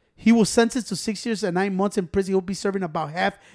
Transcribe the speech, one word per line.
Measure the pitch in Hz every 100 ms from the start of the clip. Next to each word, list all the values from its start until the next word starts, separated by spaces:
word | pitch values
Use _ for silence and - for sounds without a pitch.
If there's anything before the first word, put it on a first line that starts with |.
| _ -
He | 220
was | 233 202
sentenced | - 233 262 208
to | 190
six | - 202 240
years | 208
and | 196 175
nine | 202 185
months | 202 202
in | 175
prison. | 196 190
He'll | 190
be | 185
serving | 196 202 196
about | 185 160 151
half | 165 196 - -